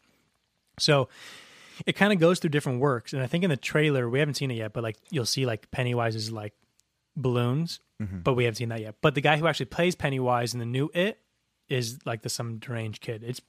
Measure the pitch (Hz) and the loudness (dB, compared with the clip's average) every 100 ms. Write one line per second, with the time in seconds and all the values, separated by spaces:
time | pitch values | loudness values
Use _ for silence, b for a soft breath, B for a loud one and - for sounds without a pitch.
0 | _ _ _ _ _ _ _ - - 143 | _ _ _ _ _ _ _ -2 2 4
1 | 123 B B B B B B B - - | 2 B B B B B B B -2 4
2 | 202 190 165 180 170 143 143 123 143 117 | 4 6 6 4 2 0 0 0 2 0
3 | - 139 127 175 185 131 - 151 151 135 | -4 -4 -2 0 0 0 0 2 4 2
4 | 120 131 147 131 135 113 107 120 113 - | 2 2 0 -2 -4 -4 -4 -4 -6 -6
5 | - 147 110 139 127 110 - - 123 120 | -6 -4 -2 0 0 -2 -6 -4 0 0
6 | 117 110 110 110 107 _ _ _ _ _ | 0 -2 -6 -8 -12 _ _ _ _ _
7 | _ 156 127 120 120 139 170 - _ - | _ -4 0 2 2 0 -2 -8 _ -10
8 | 101 92 139 123 120 110 117 113 107 - | -8 -2 0 2 2 0 -6 -6 -8 2
9 | 156 143 147 151 160 - 127 - 180 170 | 2 4 4 4 2 0 -4 0 0 2
10 | 147 131 123 120 120 123 117 127 156 175 | -2 0 2 2 0 -4 -4 -2 0 0
11 | 196 - _ _ _ _ - 131 113 131 | 0 -2 _ _ _ _ -4 -2 -2 -6
12 | 131 113 117 - 117 110 - 117 110 104 | -8 -6 -6 -6 -6 -8 -8 -6 -6 -8
13 | - 110 117 123 | -10 -8 -8 -10